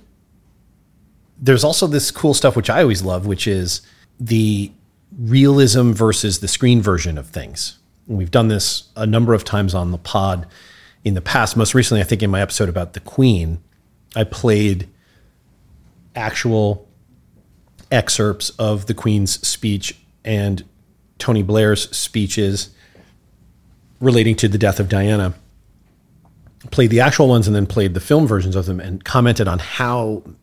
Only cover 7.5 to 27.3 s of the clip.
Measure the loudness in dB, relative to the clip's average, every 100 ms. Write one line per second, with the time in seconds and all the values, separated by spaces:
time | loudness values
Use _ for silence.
7.5 | -12 -12 -14 _ _ -8 -6 0 2 2
8.5 | 0 -2 -6 -10 -6 0 2 2 0 -2
9.5 | -2 -2 -2 -4 -6 -4 -2 -2 -4 -8
10.5 | -18 -20 -20 -20 _ -4 -4 -2 0 0
11.5 | 0 0 2 2 0 0 0 0 0 -2
12.5 | -2 -4 -4 -8 -12 -8 2 2 2 -2
13.5 | -6 -10 _ _ _ _ -4 -4 -2 0
14.5 | 2 2 -2 -6 _ _ _ _ _ _
15.5 | _ _ -20 _ _ _ -8 -8 -4 -2
16.5 | 0 0 -2 -8 _ _ _ _ _ _
17.5 | _ _ -20 -2 -2 0 0 -2 -2 -8
18.5 | -4 -4 -2 -4 -4 0 0 0 -4 -6
19.5 | -6 -4 -4 -6 -14 _ _ -6 -2 -2
20.5 | -4 -8 _ _ _ _ -8 -2 0 0
21.5 | 2 2 2 -2 -8 -6 -4 -2 -2 -2
22.5 | -2 -8 _ _ _ _ _ _ _ _
23.5 | _ _ _ _ -2 2 4 4 2 0
24.5 | 2 0 0 -2 0 0 0 -2 -6 _
25.5 | _ _ _ _ _ _ _ _ _ -20
26.5 | _ -4 2 4 4 4 4 4